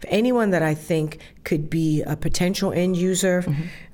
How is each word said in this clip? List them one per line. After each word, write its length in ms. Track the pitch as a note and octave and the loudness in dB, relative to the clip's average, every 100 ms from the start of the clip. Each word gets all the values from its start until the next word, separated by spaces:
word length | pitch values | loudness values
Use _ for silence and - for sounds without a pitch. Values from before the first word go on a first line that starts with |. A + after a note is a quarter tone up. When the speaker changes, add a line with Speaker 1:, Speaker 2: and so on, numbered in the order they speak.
Speaker 1:
if 40 | - | -2
anyone 400 | G3 A#3+ A#3+ G#3+ | 2 2 2 2
that 120 | F3 | 2
I 120 | D#3 | 2
think 460 | D#3 - D#3+ D#3 - - - - | 0 -2 -2 -2 -6 -18 -14 -2
could 240 | D#3+ D3+ | -2 0
be 320 | E3 D#3+ D3+ | 0 2 2
a 160 | - C#3+ | 0 -2
potential 560 | D#3 - F3+ G3+ G3 | 0 2 0 0 0
end 240 | E3 F3+ F3+ | 0 0 2
user, 460 | F#3 F3+ F#3+ F3+ | 0 2 2 0
Speaker 2:
Mm-hmm. 200 | F3+ C#3+ E3+ - - | 0 -2 -4 -10 -18